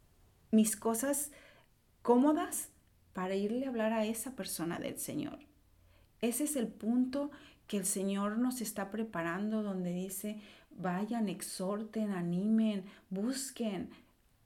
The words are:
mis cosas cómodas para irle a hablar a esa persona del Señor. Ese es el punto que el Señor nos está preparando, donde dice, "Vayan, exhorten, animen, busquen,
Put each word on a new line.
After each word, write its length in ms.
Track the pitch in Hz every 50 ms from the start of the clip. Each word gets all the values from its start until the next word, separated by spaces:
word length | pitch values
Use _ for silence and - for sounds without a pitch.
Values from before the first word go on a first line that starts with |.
| _ _ _ _ - - _ _ - -
mis 240 | 220 220 214 214 -
cosas 560 | - - 226 226 226 269 277 285 285 - - - - - - - - - _ _ _ _ _ _ _
cómodas 680 | _ - 240 247 269 302 311 330 359 349 - - - - - - _ _ _ _ - _ -
para 220 | 190 185 185 196
irle 320 | 196 202 208 226 254 269
a 20 | 269
hablar 240 | 240 226 214 220 226
a 140 | 220 214
esa 280 | 214 226 - - 262 254
persona 440 | - 190 - - - 165 170 170 -
del 200 | - - - -
Señor. 400 | - - - 151 - - - - - - _ _ _ _ _ _ - - - - - _ _ _ -
Ese 220 | 233 226 - 302
es 120 | 294 302
el 100 | 269 233
punto 640 | - - - - 220 240 247 254 254 254 285 285 294 - - - - - - _
que 100 | - -
el 80 | 202 180
Señor 540 | 175 - 196 185 196 196 196 202 208 214 226
nos 240 | 247 254 254 - 220
está 280 | - - - 196 196
preparando, 720 | - 214 226 220 - 170 165 170 165 190 208 214 220 220 208
donde 300 | 202 196 185 180 175 175
dice, 480 | 180 185 190 190 - - 208 214 214 - - - - - _
"Vayan, 580 | - - 175 190 180 185 208 214 240 233 220 196
exhorten, 840 | 175 175 - - - - 185 185 208 208 226 214 - 220 220 208
animen, 760 | 196 180 170 170 175 180 196 214 220 220 220 220 214 196 185 - - - - _
busquen, 800 | 190 190 208 247 269 269 - - - - 240 214 190 175 - - - - - _ _ _ _ _ _ _ _